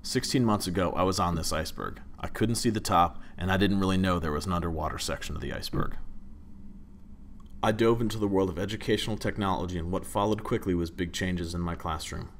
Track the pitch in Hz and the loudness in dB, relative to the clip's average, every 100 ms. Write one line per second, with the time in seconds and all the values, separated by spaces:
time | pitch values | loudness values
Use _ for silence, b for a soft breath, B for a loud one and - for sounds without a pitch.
0 | - 131 - 127 117 104 95 90 87 - | -2 -2 2 2 4 2 2 0 0 2
1 | 95 95 90 82 80 78 78 - 50 - | 2 2 2 0 0 -2 -4 -4 -6 -8
2 | - - - - 110 113 120 107 - 92 | -12 -8 -6 0 2 2 2 0 2 4
3 | 87 - B B 90 95 98 98 95 95 | 4 2 B B 0 4 4 4 4 4
4 | 92 87 78 73 92 87 85 78 78 - | 4 2 2 -2 0 -2 -2 -2 -4 -4
5 | - - - 76 73 64 - - - - | -4 -4 -4 -6 -4 -6 -4 0 0 0
6 | - - - - - - - - - - | -4 -8 -12 -14 -14 -14 -14 -14 -16 -18
7 | - - - - - - 107 110 113 117 | -18 -16 -16 -16 -14 -2 0 4 6 6
8 | 113 107 104 95 95 80 98 104 - 107 | 2 2 2 4 2 0 -2 -2 0 0
9 | - 104 110 92 98 95 90 87 82 90 | 0 -2 -2 0 0 0 0 -2 -2 -2
10 | - 107 104 107 - 113 - 87 82 - | -2 0 2 2 0 -2 2 0 0 -2
11 | 87 - 92 90 85 87 85 85 87 78 | -4 -2 -2 0 -2 -2 -2 -4 -4 -4
12 | - 80 85 - | -6 -8 -10 -14